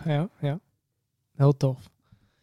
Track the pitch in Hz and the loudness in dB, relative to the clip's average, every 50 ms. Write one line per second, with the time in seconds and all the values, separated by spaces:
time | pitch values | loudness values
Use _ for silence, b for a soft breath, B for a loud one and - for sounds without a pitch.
0 | - 165 147 143 165 214 - _ 147 143 143 196 - _ _ _ _ _ _ _ | -4 -4 -2 -2 -4 -6 -8 _ -6 -6 -6 -6 -10 _ _ _ _ _ _ _
1 | _ _ _ _ _ _ _ - 139 143 143 135 - 135 131 - - - _ _ | _ _ _ _ _ _ _ 2 4 4 4 2 0 -2 -2 -4 -12 -20 _ _
2 | _ _ - _ _ _ _ _ | _ _ -20 _ _ _ _ _